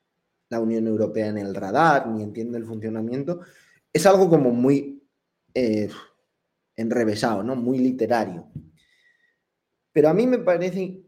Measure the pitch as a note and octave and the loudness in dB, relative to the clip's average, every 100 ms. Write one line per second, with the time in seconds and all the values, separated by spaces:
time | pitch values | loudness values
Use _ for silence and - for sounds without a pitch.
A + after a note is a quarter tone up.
0 | _ _ _ _ - A#2 A2+ A2+ A2+ G#2+ | _ _ _ _ -8 -4 -2 -2 -2 0
1 | G#2+ A2 G#2+ G#2+ G2+ G2 F#2+ A#2+ E3 C#3 | -2 -2 -4 -4 -8 -8 -4 2 4 4
2 | A#2+ A2 G#2 A2 A#2 A#2+ A2+ A2 A2 A2 | 0 -6 -8 -8 -8 -8 -10 -10 -8 -6
3 | A2+ B2+ C#3+ F3 - _ _ _ _ D#3+ | -6 -6 -6 -8 -12 _ _ _ _ 2
4 | F#3+ F#3+ F#3 D#3+ C3 A#2+ B2+ C#3+ - - | 6 6 6 6 4 2 4 2 0 -10
5 | _ _ _ _ _ B2+ A#2+ G#2+ B2+ - | _ _ _ _ _ -2 0 0 -2 -8
6 | - _ _ _ _ _ _ - A2+ A#2+ | -20 _ _ _ _ _ _ -8 -4 0
7 | A2 G#2 B2 G#2 A2 C3 A#2+ C3 B2+ B2+ | 0 0 -2 -2 -4 -4 -2 0 0 0
8 | A2 A#2 G2 E2+ - - - _ _ _ | 0 0 -2 -6 -16 -18 -20 _ _ _
9 | _ _ _ _ _ _ _ _ _ D#3 | _ _ _ _ _ _ _ _ _ 2
10 | D3+ F3 B3+ B3 F3+ E3+ F3+ F#3 F#3 - | 2 4 2 2 2 0 0 -4 -6 -10